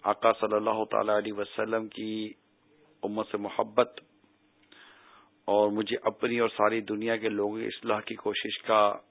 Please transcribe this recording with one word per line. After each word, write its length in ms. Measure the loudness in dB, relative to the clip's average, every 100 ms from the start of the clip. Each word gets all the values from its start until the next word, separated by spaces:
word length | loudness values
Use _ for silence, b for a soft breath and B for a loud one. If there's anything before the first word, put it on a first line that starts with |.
آقا 300 | -2 2 2 2
صلی 140 | 2
اللہ 300 | 2 2 0 0
تعالی 220 | 0 2 0
علیہ 140 | 0
وسلم 560 | -6 -8 -4 -2 -2 -4
کی 440 | -8 -6 -6 -8 -12 _ _ _ _ _ _
امت 240 | -6 -4 -4
سے 60 | -4
محبت، 640 | -4 -4 0 2 0 -2 _ _ _ _ _ _ _ B B B B B B _
اور 240 | 2 4 4
مجھے 280 | 2 -2 -2
اپنی 360 | -2 0 -2 2
اور 100 | 0
ساری 320 | 4 2 2
دنیا 360 | -2 -4 -2 0
کے 120 | 0
لوگوں 300 | 0 -2 -2
کی 80 | -6
اصلاح 340 | -8 -2 -2
کی 140 | -2
کوشش 480 | -6 -4 -4 -6 -8
کا 200 | 2 4 4 2 _